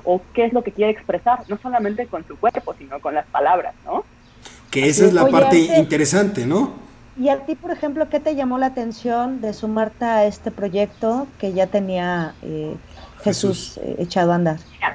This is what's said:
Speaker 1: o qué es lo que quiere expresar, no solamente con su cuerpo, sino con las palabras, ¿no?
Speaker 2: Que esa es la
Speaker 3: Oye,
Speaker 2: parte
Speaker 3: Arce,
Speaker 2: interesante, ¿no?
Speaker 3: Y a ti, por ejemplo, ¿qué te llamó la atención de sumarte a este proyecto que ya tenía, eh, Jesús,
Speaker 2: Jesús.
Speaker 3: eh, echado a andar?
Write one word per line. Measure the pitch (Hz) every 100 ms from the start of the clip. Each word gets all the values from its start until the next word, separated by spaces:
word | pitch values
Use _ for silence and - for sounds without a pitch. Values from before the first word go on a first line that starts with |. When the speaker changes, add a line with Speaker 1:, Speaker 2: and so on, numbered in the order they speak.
Speaker 1:
o | - 180 - -
qué | 233
es |
lo | 247
que | 240
quiere | - 208
expresar, | 214 - 175 - 247 -
no | 202
solamente | 254 247 208 214 247
con | 170 160
su | 147
cuerpo, | 220 254 - -
sino | 135 139
con | 147 151
las | -
palabras, | 127 143 180 - -
¿no? | - 226 - - - - - - -
Speaker 2:
Que | 135 139
esa | 147 190
es |
la | 180
Speaker 3:
Oye, | 269
Speaker 2:
parte | - - 170 160
Speaker 3:
Arce, | 160
Speaker 2:
interesante, | 151 - 151 185 202 170 120
¿no? | 175 277 - - - - -
Speaker 3:
Y | 254
a | 269 277
ti, | 311
por | 349
ejemplo, | 339 302 285 302
¿qué | 294
te | 302 285
llamó | 254 254
la | 262
atención | 262 233 220 240 233 247 262
de | 220
sumarte | 208 220 220 220 - 240
a | 226 208
este | 202 226
proyecto | - 196 185 202 - 226 240 277 -
que | 196
ya | 185 190
tenía, | 202 196 185 175 175 160 -
eh, | - 156 156 - - - - -
Jesús, | - 180 196 180 -
Speaker 2:
Jesús. | -
Speaker 3:
eh, | - -
echado | 175 190 170
a | 175
andar? | 170 156 - - -